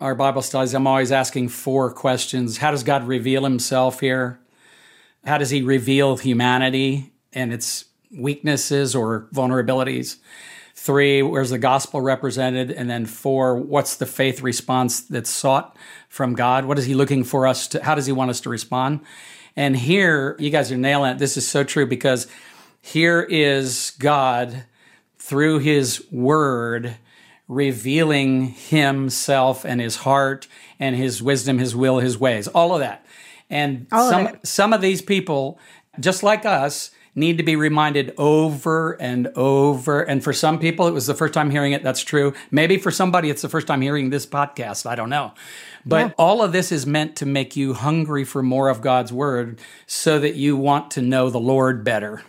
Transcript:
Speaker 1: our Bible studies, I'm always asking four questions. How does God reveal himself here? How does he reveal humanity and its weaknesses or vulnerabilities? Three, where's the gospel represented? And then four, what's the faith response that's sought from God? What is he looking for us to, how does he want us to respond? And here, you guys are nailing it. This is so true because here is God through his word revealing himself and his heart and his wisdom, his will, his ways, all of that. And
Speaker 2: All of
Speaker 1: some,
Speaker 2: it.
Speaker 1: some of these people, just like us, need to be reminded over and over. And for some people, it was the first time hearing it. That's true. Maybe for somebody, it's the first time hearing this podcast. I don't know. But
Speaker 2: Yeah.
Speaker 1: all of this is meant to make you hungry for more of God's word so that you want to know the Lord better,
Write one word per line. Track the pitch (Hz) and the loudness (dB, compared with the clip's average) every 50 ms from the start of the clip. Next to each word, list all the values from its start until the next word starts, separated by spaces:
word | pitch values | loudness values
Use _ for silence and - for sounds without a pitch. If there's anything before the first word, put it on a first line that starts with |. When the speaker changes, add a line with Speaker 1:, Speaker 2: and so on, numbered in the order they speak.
Speaker 1:
our | 147 135 131 | -6 -4 -2
Bible | 123 135 139 131 135 | 0 0 0 0 -2
studies, | 127 - - 131 131 120 131 | -4 -2 -2 -2 -2 0 0
I'm | 131 135 | 0 2
always | 135 135 135 131 120 135 | 2 2 2 2 2 2
asking | 131 127 - - 135 123 123 | 0 0 0 -2 -4 -4 -4
four | - - - 135 131 135 131 123 | -6 -8 -4 -2 0 0 0 -2
questions. | - - - 131 127 123 - - 131 127 123 113 110 | -4 -2 -2 -2 0 0 -2 -4 -4 -4 -4 -4 -4
How | 113 147 151 | -2 0 0
does | 147 135 113 | 0 0 0
God | 139 143 135 120 | 0 0 0 0
reveal | 123 131 120 117 131 131 135 135 | -2 -4 -2 0 0 0 0 0
himself | 135 127 117 - - 135 127 127 127 127 - | 0 0 -2 -2 0 0 2 2 2 0 0
here? | 139 131 127 131 127 123 123 - _ _ _ _ _ _ _ _ _ _ _ _ _ _ _ _ _ | -2 -2 0 0 -2 -4 -6 -12 _ _ _ _ _ _ _ _ _ _ _ _ _ _ _ _ _
How | 139 147 | 0 0
does | 143 143 123 | 0 2 0
he | 143 139 | 0 0
reveal | 127 131 135 131 110 139 135 139 139 135 131 | 2 2 2 2 2 2 2 4 4 2 2
humanity | 131 - 131 120 120 123 123 123 131 131 131 131 135 135 135 139 143 131 - _ _ _ _ | 0 0 0 0 2 2 2 2 2 2 0 0 0 0 0 -2 -4 -6 -10 _ _ _ _
and | - 131 127 113 117 | -8 -6 -6 -6 -6
its | 110 - - - - - _ _ _ _ _ | -6 -8 -8 -8 -10 -12 _ _ _ _ _
weaknesses | 220 139 120 143 143 147 - 151 143 127 - - 143 139 139 127 123 | -12 -6 -4 -4 -4 -2 0 0 0 0 0 0 0 0 0 0 0
or | 127 110 110 113 107 113 - - | -2 0 -2 -2 -4 -6 -6 -4
vulnerabilities? | 135 127 127 131 127 117 127 127 131 127 135 127 127 123 - - - _ _ - - - - - - - - _ | -2 0 0 0 0 0 2 0 0 0 -2 -4 -6 -8 -8 -12 -16 _ _ -20 -20 -20 -20 -20 -20 -20 -20 _
Three, | - - - 139 143 143 139 139 139 | -8 -2 0 2 4 4 4 4 4
where's | 135 - 170 135 131 120 | 2 2 0 -2 -2 -2
the | 131 117 | -2 0
gospel | 123 127 131 139 - - - 139 | 2 2 2 2 0 -2 -4 -2
represented? | 127 135 131 131 147 131 - 131 127 127 127 127 127 123 | 0 0 0 0 -2 -4 -2 -2 -2 -2 -2 -2 -4 -6
And | - - 123 120 | -6 -6 -6 -6
then | 120 117 113 | -4 -6 -6
four, | 110 - - - 139 135 131 131 127 123 | -8 -10 -6 -4 -2 0 2 2 2 0
what's | 123 - - 147 143 139 - - | 0 -2 0 0 0 0 -2 -4
the | - 131 | -6 -8
faith | 123 - - 135 135 127 131 | -6 -2 -2 -2 -2 -2 -2
response | 131 123 117 - - - 127 127 123 117 - - | -4 -4 -4 -4 -4 -2 0 0 0 0 -2 -6
that's | - - 143 120 - - | -8 -8 -8 -8 -6 -6
sought | - - - 135 135 143 - - _ - - - - - - _ | -6 -2 0 2 2 2 0 -4 _ -20 -20 -20 -20 -20 -20 _
from | - - 131 123 120 | -6 -4 -4 -2 0
God? | 123 120 123 127 135 135 | 0 2 2 2 2 0
What | 131 143 | 0 -2
is | 143 123 | -2 0
he | 131 135 | 0 2
looking | 135 139 135 143 131 123 | 2 2 2 2 0 0
for | - 143 135 131 | 0 0 2 2
us | 131 123 - - - | 2 2 0 -4 -6
to, | - - - | -6 -4 0
how | 151 156 | 0 0
does | 147 127 | 0 0
he | 139 | -2
want | 135 131 131 127 | -2 -2 -2 -2
us | 120 - | -4 -6
to | - 123 | -6 -8
respond? | 120 110 - - 127 127 131 139 151 147 - - - - - - - - - - _ | -8 -8 -8 -6 -4 -2 -2 -2 -2 -4 -8 -14 -20 -20 -20 -20 -20 -20 -20 -12 _
And | - 143 139 131 | -2 0 0 0
here, | 123 120 147 185 202 190 170 151 143 135 143 - - | 0 2 2 2 4 4 4 2 2 0 -4 -4 -4
you | 147 147 | -4 0
guys | 151 147 131 117 131 | 0 0 0 0 -2
are | |
nailing | 127 131 139 143 139 139 127 | -2 0 2 2 2 2 0
it. | 127 135 | 0 0
This | 143 131 - | -2 -2 -2
is | 135 - | -4 -4
so | - - 143 139 | -2 0 0 0
true | - - 151 135 | 0 0 0 0
because | 123 131 120 - 139 127 113 - - - - - - - - - _ _ _ | 0 0 0 2 2 2 0 -2 -8 -14 -20 -20 -20 -20 -20 -20 _ _ _
here | _ - - 156 165 170 170 165 180 - | _ -4 0 2 2 4 4 2 0 0
is | 175 156 147 143 139 135 135 123 113 - - - - 139 | 2 2 2 2 2 0 -2 -2 -4 -6 -8 -8 -6 -2
God | 135 147 147 143 131 127 120 123 123 120 120 131 120 - _ _ _ _ _ _ _ _ _ | 0 2 2 4 2 2 0 0 -2 -4 -8 -12 -14 -16 _ _ _ _ _ _ _ _ _
through | _ - - 139 143 151 156 156 147 | _ -10 -4 0 2 2 2 2 2
his | 135 156 151 143 131 120 - - - - | 2 2 2 2 2 0 -4 -6 -10 -10
word | 160 123 123 139 156 156 147 135 127 117 117 117 117 117 120 120 113 - _ _ _ _ _ _ _ _ _ - 123 139 143 | -6 0 2 2 4 4 2 0 0 -2 -4 -4 -4 -6 -6 -10 -12 -14 _ _ _ _ _ _ _ _ _ -6 -2 0 0
revealing | 135 127 107 101 131 143 165 160 156 147 139 135 131 131 131 131 | 0 -2 -4 -4 -2 0 2 2 2 2 2 2 2 2 0 0
himself | 123 - - - - 160 151 143 139 139 135 135 127 - - - - 139 131 131 135 131 - - | -4 -6 -12 -4 0 2 4 4 4 2 0 -2 -2 -4 -4 0 2 2 4 4 2 0 -2 -6
and | 139 120 120 | -4 -4 -2
his | 117 113 - | -2 -4 -6
heart | - - 131 139 139 139 135 135 135 - - - - - - - - | -4 0 2 2 2 2 0 -2 -6 -10 -18 -20 -20 -20 -20 -8 -4
and | 139 131 123 | -4 -2 -2
his | 123 131 127 104 101 | -2 -2 -4 -4 -2
wisdom, | 120 139 139 123 113 139 131 123 | 0 0 0 0 0 0 0 0
his | 131 120 110 | 0 -2 0
will, | 123 131 131 131 127 | 0 2 2 2 2
his | 123 127 117 | 2 0 0
ways, | 107 131 127 117 107 104 | 0 0 0 0 0 -4
all | - - 170 170 175 185 | 0 2 2 2 2 2
of | 151 | -2
that. | 131 107 101 - _ _ - - - - - - _ _ | -2 -4 -6 -10 _ _ -20 -20 -20 -20 -20 -20 _ _
And | 147 147 147 143 135 120 123 - | -2 -2 -2 -2 -2 -6 -6 0
Speaker 2:
All | 214 226 247 | 2 4 4
of | 247 | 4
Speaker 1:
some, | 180 185 196 | 4 2 2
Speaker 2:
it. | - - - - | -2 -4 -8 -10
Speaker 1:
some | - - - 196 220 226 | -4 0 2 4 4 4
of | 202 | 2
these | 190 190 190 175 | 2 0 0 -2
people, | - - 202 190 185 170 147 139 135 139 165 - _ - - - _ _ _ 156 | -2 0 0 0 0 -2 -2 -2 -2 -4 -8 -12 _ -20 -20 -20 _ _ _ -2
just | 127 190 185 - 208 | -2 0 0 2 2
like | 202 214 208 214 | 2 2 2 2
us, | 208 180 135 139 147 143 - - - - _ _ _ _ | 0 0 2 0 -2 -4 -6 -10 -12 -16 _ _ _ _
need | 139 156 170 170 | 0 0 2 2
to | 165 170 | 2 2
be | 160 156 | 2 2
reminded | 151 156 151 151 151 151 151 143 143 135 123 - | 2 2 2 4 4 2 4 2 0 -2 -2 -4
over | - 143 151 156 156 160 156 147 135 - 165 160 160 160 165 165 - | 0 4 4 6 6 4 2 -2 -2 -2 0 0 0 0 -2 -4 -4
and | 127 123 123 123 120 123 - | -6 -4 -2 -2 -2 -2 -2
over. | 123 131 135 139 139 139 147 139 127 123 156 143 147 | 0 2 4 4 4 4 4 2 0 -2 -2 0 0
And | 147 147 139 127 - | 0 0 -2 -2 -2
for | 151 | -2
some | 127 - 165 156 160 | -2 0 0 0 2
people, | 156 160 165 160 190 180 | 2 0 -2 0 2 0
it | 170 165 | 0 0
was | 139 110 | 0 -2
the | 135 139 | -4 -2
first | - 160 151 - | -2 -2 0 0
time | 160 147 143 | 0 0 0
hearing | 139 147 143 139 143 | 0 0 0 0 -2
it. | - - | -2 -2
That's | 131 127 - | -4 -4 -4
true. | - - 151 147 139 143 139 - - - | -4 -2 0 2 2 0 -2 -4 -6 0
Maybe | 131 151 160 170 196 | 2 2 4 4 2
for | 190 - 185 | 2 0 -2
somebody, | - - 185 185 175 175 160 147 | 0 0 0 2 2 2 0 0
it's | 143 - | -4 -4
the | - 139 | -6 -4
first | - 160 151 | -4 -4 -2
time | - 147 131 | -2 -2 0
hearing | 131 143 147 147 135 127 | 0 0 0 -2 -2 -2
this | 143 135 139 | -2 -4 -6
podcast. | - - 143 143 143 - - 120 104 101 - - | -4 -2 -2 -2 -2 -4 -10 -10 -8 -8 -8 -8
I | 117 120 | -6 -6
don't | 117 110 117 | -6 -4 -4
know. | 143 147 131 104 - - - - - - - - - - - | -4 -4 -4 -6 -12 -18 -20 -20 -20 -20 -20 -20 -20 -18 -2
But | 123 160 160 196 | 0 2 2 2
Speaker 2:
Yeah. | 190 - | 2 2
Speaker 1:
all | - 165 180 208 240 | 4 4 6 6 4
of | 214 180 165 | 2 2 2
this | 185 175 - | 0 0 0
is | 175 143 127 | -2 -4 -2
meant | 143 147 151 151 151 - | -2 0 0 -2 -4 -6
to | - 143 | -6 -4
make | 139 139 139 170 170 - | -2 -2 -2 -2 -4 -4
you | 143 139 135 123 | -4 -4 -4 -4
hungry | 113 131 147 160 165 156 151 147 139 131 | -2 -2 0 0 0 -2 -2 -4 -4 -4
for | - - 139 | -4 -4 -2
more | 131 127 127 131 135 135 | -2 0 0 2 2 2
of | 127 113 | 0 0
God's | 117 135 127 127 120 110 | 0 2 2 2 0 -2
word | 123 127 147 143 127 123 120 117 117 - - - - - _ | -4 -2 -2 -2 -2 -2 -4 -6 -10 -14 -18 -20 -20 -20 _
so | - - - - 160 156 147 | -10 -10 -2 2 2 2 4
that | 147 147 - | 2 0 -2
you | - 139 147 143 | 0 0 0 2
want | 135 135 143 143 151 147 - | 2 2 2 2 2 0 -4
to | - 143 | -4 -2
know | 123 123 131 131 127 127 | 0 2 2 2 2 2
the | 117 117 | 0 0
Lord | 117 127 135 135 131 131 127 117 107 | 0 2 2 4 2 2 0 0 -2
better, | 123 110 104 104 104 107 107 - | -2 -2 -2 -4 -6 -10 -14 -16